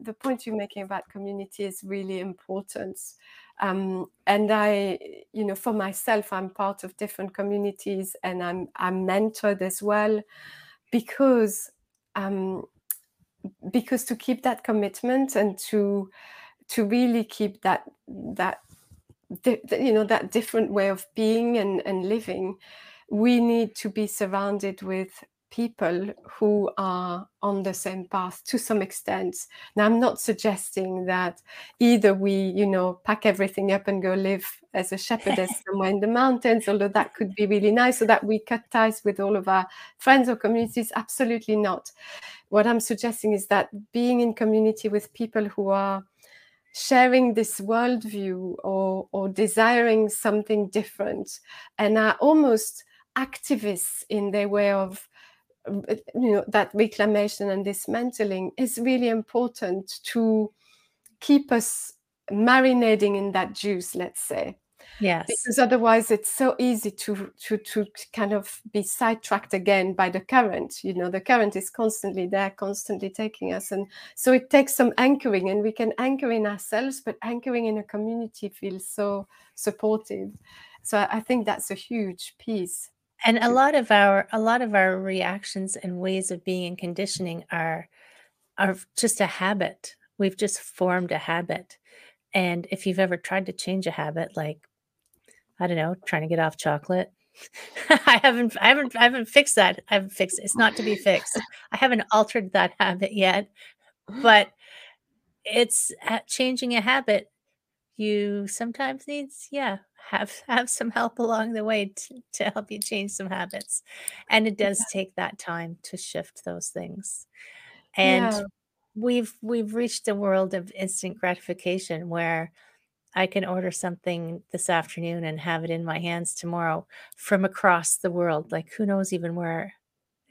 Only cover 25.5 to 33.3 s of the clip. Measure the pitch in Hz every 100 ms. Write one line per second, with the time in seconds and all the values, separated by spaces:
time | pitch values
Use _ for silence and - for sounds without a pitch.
25.5 | - 233 - 170 175 202 - - - 214
26.5 | 208 196 - 190 180 180 175 202 - 202
27.5 | 196 190 185 185 190 185 196 180 - -
28.5 | 240 - 214 196 - - 190 185 - -
29.5 | - - 208 208 233 247 - - 220 220
30.5 | 190 - - 185 185 180 180 180 - -
31.5 | - - - 240 233 208 190 196 196 190
32.5 | 185 202 190 180 180 - 214 220